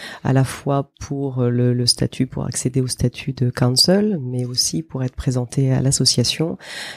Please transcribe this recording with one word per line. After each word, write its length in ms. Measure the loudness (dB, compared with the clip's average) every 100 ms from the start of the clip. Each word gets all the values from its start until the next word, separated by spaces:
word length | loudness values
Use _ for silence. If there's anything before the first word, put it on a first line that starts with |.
| -16 -6
à 100 | 2
la 100 | 2
fois 480 | 2 -2 -2 -2 -2 -10
pour, 440 | -8 -6 -4 0
euh, 60 | 0
le, 260 | 2 2 2
le 100 | 0
statut, 400 | 2 0 0 -4
pour 200 | -2 -6
accéder 360 | -4 -2 0
au 60 | -2
statut 460 | 0 -2 -2 -8
de 180 | -2 -2
counsel, 680 | 2 2 4 4 4 2 -2
mais 260 | -4 -4 -4
aussi 360 | -2 -2 -2
pour 220 | -4 -4
être 120 | -4 -2
présenté 560 | -2 0 0 2 2
à 100 | 4
l'association, 760 | 2 4 4 4 2 0 -2 -4 -12 -12 -12